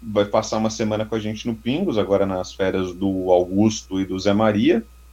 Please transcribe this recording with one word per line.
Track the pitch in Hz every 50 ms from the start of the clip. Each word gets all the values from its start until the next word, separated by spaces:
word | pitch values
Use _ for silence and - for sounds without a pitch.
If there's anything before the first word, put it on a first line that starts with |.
| -
vai | 113 101 104 101
passar | 104 - 113 110 - 117 110
uma | 110 110
semana | 110 - 113 107 107 104 110
com | 107 113
a | 113
gente | 104 107 107 107 -
no | 120 113
Pingos, | 110 - 117 135 165 202 180 123 107
agora | 95 92 98 98 98
nas | 95 95 92 92 - -
férias | - 98 - - 95 92 90 87
do | 87 98 98 95 92 92 92 90
Augusto | 90 90 87 92 98 107 110 107 - - - 95 95
e | 95
do | 90 92 95
Zé | 95 101 101
Maria, | 104 110 110 104 101 120 151 190 226 226 - - - - -